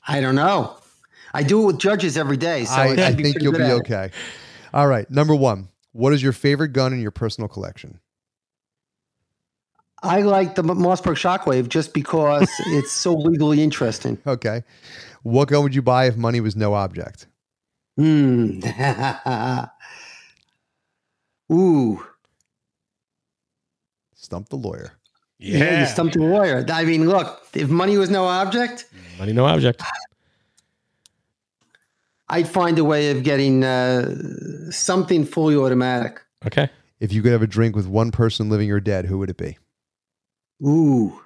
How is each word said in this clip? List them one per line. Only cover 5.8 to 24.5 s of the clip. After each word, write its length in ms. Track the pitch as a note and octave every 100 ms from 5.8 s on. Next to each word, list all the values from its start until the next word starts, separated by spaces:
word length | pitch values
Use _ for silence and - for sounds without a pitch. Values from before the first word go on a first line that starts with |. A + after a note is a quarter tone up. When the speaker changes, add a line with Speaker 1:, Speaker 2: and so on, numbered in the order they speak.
| _
Speaker 2:
What 200 | A#2 C3
is 100 | D3
your 100 | C3+
favorite 340 | A#2 C#3 C#3+ D#3
gun 180 | C3 C3
in 80 | B2+
your 100 | G#2+
personal 380 | - A2+ - G#2+
collection? 520 | - F2+ F#2 - F2+ _ _ _ _ _ _ _ _ _ _ _ _ _ _ _ _ _ _ _ _
Speaker 1:
I 180 | F#3+ F#3
like 340 | G3+ G3 F#3+
the 80 | -
M-, 60 | E3+ F3+
Mossberg 360 | F3+ F3+ - D#3
Shockwave 520 | F#3 F#3 - B2+ B2
just 240 | D#3+ D3+
because 520 | D3+ C#3+ D#3+ D3 D3 F#3+ -
Speaker 2:
<laughs> 100 | -
Speaker 1:
it's 260 | D3+ C3+
so 220 | - F3+
legally 480 | E3 D3+ E3 D3+ D3+
interesting. 560 | D3+ D3 A#2+ A2 B2 A2+ -
Speaker 2:
Okay. 360 | B2 A2+ A2+ - _ - - - -
What 260 | A#2 A#2+ C#3
gun 140 | D3
would 120 | C#3+
you 60 | C3
buy 240 | B2+ B2+
if 100 | C3 A#2
money 240 | A#2 A#2+
was 120 | A2
no 200 | G#2+ G#2+
object? 540 | G2+ G2 F2+ E2+ - - _ _ _ _ _ _ -
Speaker 1:
Hmm. 640 | D#3 D3+ C#3 B2 A2+ F#2
<laughs> 1160 | G#2 A2+ C#3 B2 C3 - - A#2+ A#2+ B2 A#2+ _ - - - - _ _ _ _ _ _ _ _ _ _ _ _ _
Ooh. 520 | D#3+ F#3 D#3 A#2+ F#2+ - _ _ _ _ _ _ _ _ _ _ _ _ _ _ _ _ _ _ _ _
Speaker 2:
Stump 340 | _ - F2+
the 80 | G#2